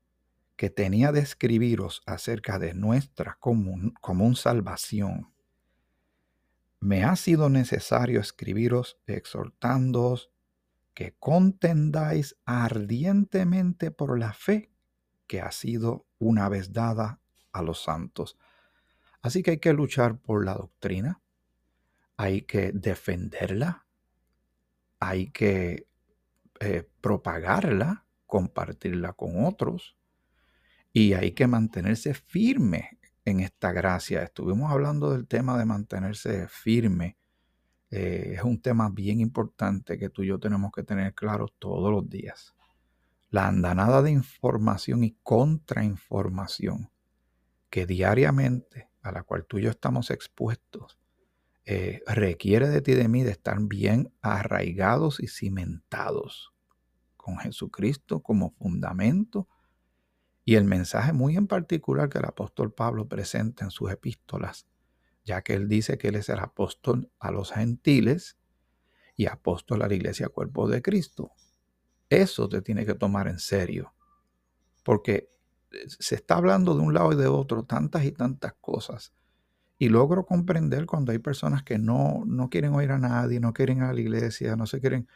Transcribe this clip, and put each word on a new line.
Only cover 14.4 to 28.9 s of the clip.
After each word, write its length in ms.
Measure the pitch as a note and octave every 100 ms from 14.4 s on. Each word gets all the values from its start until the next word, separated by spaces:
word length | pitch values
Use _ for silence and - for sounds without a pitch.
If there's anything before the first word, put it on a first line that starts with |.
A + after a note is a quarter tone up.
| - G#3 - _ _ _ _ _ -
que 160 | F#2+
ha 100 | F2+
sido 540 | - - A#2 A#2 - - _
una 300 | A2+ A2 G2
vez 220 | G2 F#2+
dada 480 | A2+ A#2 A2+ G#2+ - _ _ _
a 120 | F#2+
los 180 | E2 E2
santos. 560 | - D#2+ - - D#2 - _ _ _ _ _ _ _ _
Así 180 | A#2+ F3+
que 100 | F3
hay 80 | D#3+
que 140 | E3
luchar 460 | D3 C#3 C#3 A#2+ A2+
por 260 | - G#2+ F#2+
la 80 |
doctrina, 680 | G#2 F#2 _ G2 F#2 B2+ F#3 _ _ _ _ _ _ _ _ _ -
hay 280 | G2+ F#2+
que 280 | - G#2 F#2+
defenderla, 1120 | G2+ G2 F2+ - F2+ F#2 - F2+ G2 E3 - _ _ _ _ _ _ _ _ _ _ _ _
hay 320 | F#2+ F#2+ F#2
que, 560 | - G#2+ F#2+ F2 D#2+ - _ _ _ _ _ _ -
eh, 280 | G#2 E2+ - _
propagarla, 1040 | G2+ G2+ - E2 F2 C#3 F#3+ G2 D3 G#3+ _ _ -
compartirla 840 | G2 F2+ - - - F#2